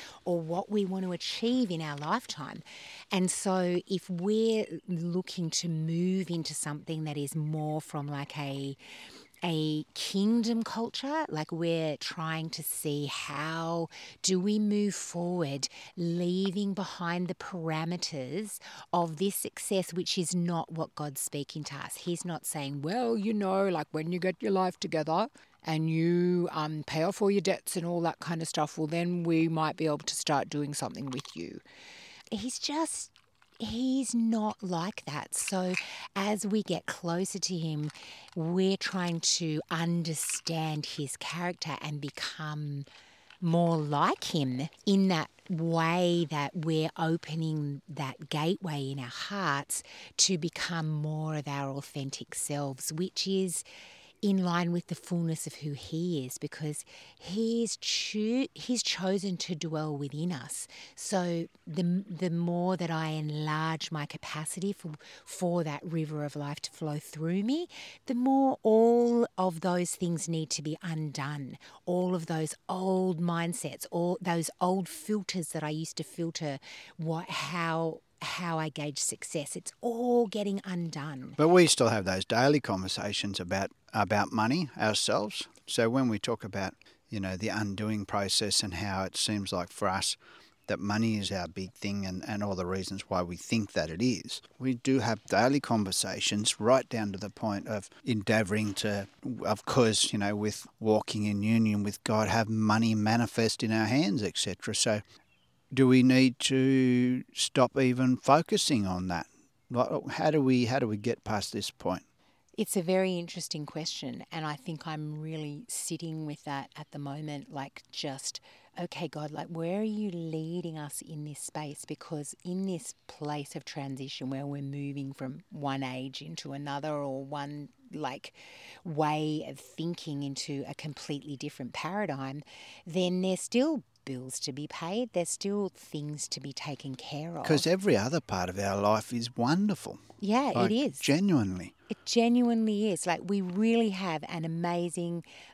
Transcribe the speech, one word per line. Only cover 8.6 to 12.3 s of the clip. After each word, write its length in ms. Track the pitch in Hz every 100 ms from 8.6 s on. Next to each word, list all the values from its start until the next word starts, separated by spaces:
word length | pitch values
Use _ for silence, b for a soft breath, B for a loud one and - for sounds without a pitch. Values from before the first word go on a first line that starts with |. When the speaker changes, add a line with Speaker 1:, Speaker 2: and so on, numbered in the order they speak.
| 139 135 B B B B B B
Speaker 1:
a 440 | 175 160 156 151 -
kingdom 680 | - - 196 202 233 226 233
culture, 600 | 220 220 233 - 269 311 302
like, 200 | 156 156
we're 460 | 165 170 165 160 143
trying 540 | - - 160